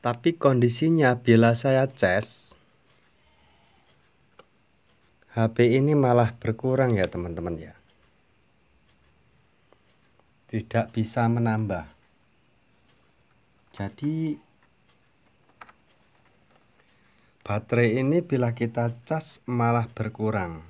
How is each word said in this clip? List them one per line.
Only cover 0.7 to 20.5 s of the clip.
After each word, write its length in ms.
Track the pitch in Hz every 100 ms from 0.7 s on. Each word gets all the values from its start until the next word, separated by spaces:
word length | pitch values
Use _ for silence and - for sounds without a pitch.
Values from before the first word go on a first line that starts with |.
| 120 160 165 135 123
bila 320 | 120 113 117
saya 320 | 117 139 131 135
cas, 720 | - 95 92 113 - - - _ _ _ _ _ _ _ _ _ _ _ _ _ _ _ _ _ - - _ _ _ _ _ _ _ _ -
H 0 | 113
P 160 | 113 120 131
ini 160 | 143
malah 400 | 147 131 120 117
berkurang 640 | - - 110 131 131 127 107
ya, 80 | 90
teman-teman 480 | 87 87 82 87 82
ya. 120 | 80 - _ _ _ _ _ _ _ _ _ _ _ _ _ _ _ _ _ _ _ _ _ _ _ _ _ _ _
Tidak 400 | 110 - 117 110
bisa 400 | - 110 - 117
menambah. 640 | 117 117 110 107 90 76 _ _ _ _ _ _ _ _ _ _ _ _ _ _ _ _ _ _
Jadi 640 | - 98 - 143 160 160 - _ _ _ _ _ _ _ _ _ _ _ _ - _ _ _ _ _ _ _ _ _ _ _ _ _ _ _ _ _
baterai 640 | - 104 - 120 120 117
ini 160 | 131 165
bila 320 | 175 135 120
kita 400 | 117 117 117 117 120 -
cas 320 | 160 - - -
malah 400 | 123 117 120 117
berkurang. 720 | - 110 - 107 107 90